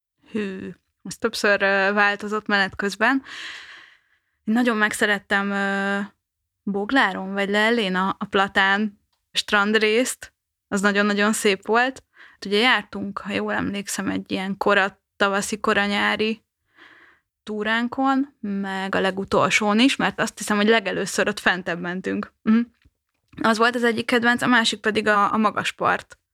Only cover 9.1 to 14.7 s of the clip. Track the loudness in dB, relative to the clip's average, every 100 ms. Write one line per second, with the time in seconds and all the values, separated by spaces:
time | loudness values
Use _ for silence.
9.1 | _ _ -6 0 2 4 2 2 2 0
10.1 | -6 -14 _ _ _ -6 -2 0 2 2
11.1 | 2 2 2 0 0 0 0 0 -4 _
12.1 | _ -20 -14 -2 2 4 2 -2 -10 -8
13.1 | -8 -6 -4 -4 -4 -4 -6 -8 -6 -4
14.1 | -6 -6 -6 -6 -2 2